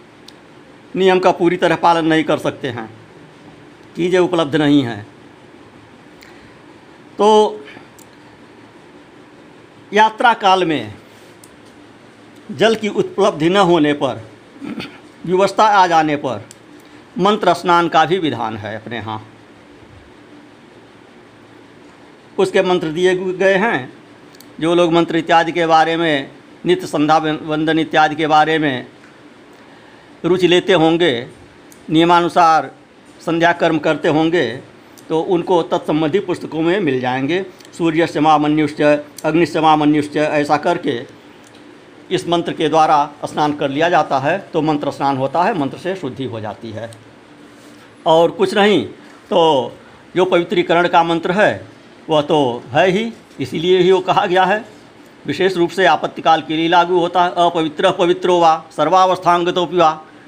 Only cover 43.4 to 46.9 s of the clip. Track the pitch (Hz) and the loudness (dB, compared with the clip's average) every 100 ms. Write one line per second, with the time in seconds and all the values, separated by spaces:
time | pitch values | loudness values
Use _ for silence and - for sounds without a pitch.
43.4 | 151 147 147 135 165 175 151 135 139 190 | -4 -2 -4 -2 0 0 0 -2 -2 -4
44.4 | 190 165 151 147 147 131 139 135 135 160 | -4 -4 -2 -2 -4 -4 -4 -2 -4 -2
45.4 | 180 202 135 135 175 190 135 113 127 110 | -2 -2 -6 -6 -8 -8 -8 -10 -10 -10
46.4 | 107 101 113 104 113 | -10 -12 -14 -14 -14